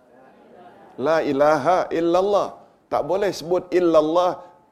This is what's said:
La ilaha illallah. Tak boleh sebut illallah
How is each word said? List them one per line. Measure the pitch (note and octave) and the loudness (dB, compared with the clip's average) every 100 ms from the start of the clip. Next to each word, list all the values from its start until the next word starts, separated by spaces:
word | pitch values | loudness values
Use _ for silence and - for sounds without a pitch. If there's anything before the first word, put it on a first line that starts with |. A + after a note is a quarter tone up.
| _ - - - - - - - - - | _ -20 -20 -20 -20 -20 -20 -20 -18 -6
La | C3+ D#3+ C3+ | 0 0 0
ilaha | C3+ D3 D3+ C#3 F3+ - | 2 2 2 2 0 0
illallah. | D#3+ E3+ F3+ G3 G3+ B2 - - _ - | -2 0 0 0 0 -2 -8 -20 _ -6
Tak | A2 C#3+ | -4 -2
boleh | F#3 G3+ | -4 -4
sebut | - D3+ F3+ F3+ | -6 -4 -4 -2
illallah | E3+ F3 D#3+ D#3 E3+ F3+ D3 - - _ | 0 2 2 2 0 0 -4 -12 -20 _